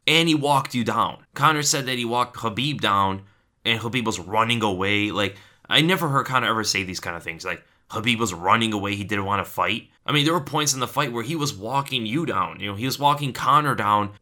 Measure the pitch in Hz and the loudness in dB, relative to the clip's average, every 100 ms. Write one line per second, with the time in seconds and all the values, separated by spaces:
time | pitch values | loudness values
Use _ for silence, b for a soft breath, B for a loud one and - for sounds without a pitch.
0 | - 156 165 156 139 139 131 123 113 110 | 0 2 4 2 2 2 0 -2 0 0
1 | 92 - _ - 143 151 147 147 127 127 | 0 -2 _ 0 2 2 0 -2 -2 -2
2 | 117 120 120 - 117 104 139 123 107 101 | 0 0 -2 -2 -6 -2 -2 0 2 4
3 | 98 98 101 b b b 113 113 117 120 | 4 0 -8 b b b 0 0 0 -2
4 | 110 92 85 107 113 120 110 92 95 104 | 0 -2 -2 2 2 2 2 0 0 0
5 | 104 92 98 101 B B B 127 160 185 | 0 0 -2 -4 B B B 2 4 2
6 | 160 139 123 131 113 110 104 98 92 90 | 0 0 0 0 2 0 0 -2 -2 -6
7 | 95 85 80 82 90 87 - b b 110 | -8 -8 -8 -10 -8 -10 -12 b b -4
8 | 110 113 113 87 90 113 113 104 101 101 | 0 2 0 0 2 4 2 0 -2 -4
9 | 98 104 98 101 90 - 90 110 - b | -4 -4 -2 -2 -2 -2 -2 -2 -8 b
10 | - 147 143 170 143 151 147 127 120 135 | -2 2 2 0 -2 -2 0 -2 -2 -2
11 | 143 117 113 165 147 101 104 135 135 131 | -2 -2 -4 -4 -4 -6 -4 -4 -2 -4
12 | 110 131 156 98 87 - 101 101 127 117 | -2 -2 -2 -2 -4 -6 -8 -4 -4 0
13 | 143 143 143 - 123 143 147 113 104 104 | 0 0 -2 -2 4 4 4 0 4 4
14 | 101 - | 2 -2